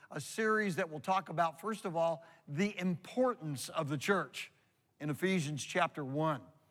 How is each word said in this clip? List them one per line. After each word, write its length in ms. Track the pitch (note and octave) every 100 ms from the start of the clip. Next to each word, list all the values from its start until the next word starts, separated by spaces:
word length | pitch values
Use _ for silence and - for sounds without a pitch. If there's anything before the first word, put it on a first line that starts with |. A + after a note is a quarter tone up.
| -
a 100 | D3+
series 540 | - - A3 G#3+ G#3 E3
that 160 | E3+
will 80 | D3+
talk 300 | F#3+ F#3+ -
about, 300 | D#3+ E3 D#3
first 240 | G3+ G#3+
of 120 | G3 E3
all, 280 | E3 D#3+ - - -
the 300 | D3 G3+ F3
importance 920 | F#3 E3+ - A#3+ B3+ G#3+ D#3 C3 -
of 200 | D#3+ D3+
the 80 | D3
church 540 | - F#3+ C#3+ - - _ _ _ _ -
in 100 | D3
Ephesians 540 | C#3+ F#3 F#3+ D3 D3
chapter 420 | - F3+ E3 - C3+
one. 360 | C#3+ D#3 C3 - - _